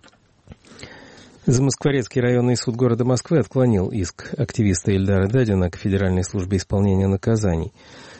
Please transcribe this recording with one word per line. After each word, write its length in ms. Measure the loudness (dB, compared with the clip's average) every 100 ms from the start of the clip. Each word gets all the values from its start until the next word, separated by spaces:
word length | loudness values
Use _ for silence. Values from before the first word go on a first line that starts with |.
| -20 _ _ _ -20 -20 -20 -20 -20 -20 -20 -20 -20 -6 0
Замоскворецкий 720 | 2 2 0 -2 -2 -2 -2
районный 360 | 0 2 2 0
суд 180 | -2
города 300 | -2 0 2
Москвы 340 | 0 -2 0 0
отклонил 500 | 0 2 2 2 0
иск 440 | -2 -6 -8 -12 -6
активиста 560 | -4 0 0 0 0
Эльдара 360 | 0 2 2 2
Дадина 420 | 2 2 2 0
к 60 | -2
Федеральной 480 | -2 0 0 0
службе 320 | -2 -4 -2 -4
исполнения 500 | -2 0 2 2 2
наказаний, 640 | 0 0 0 0 -2 -4 -10 -20 -20 -20 -20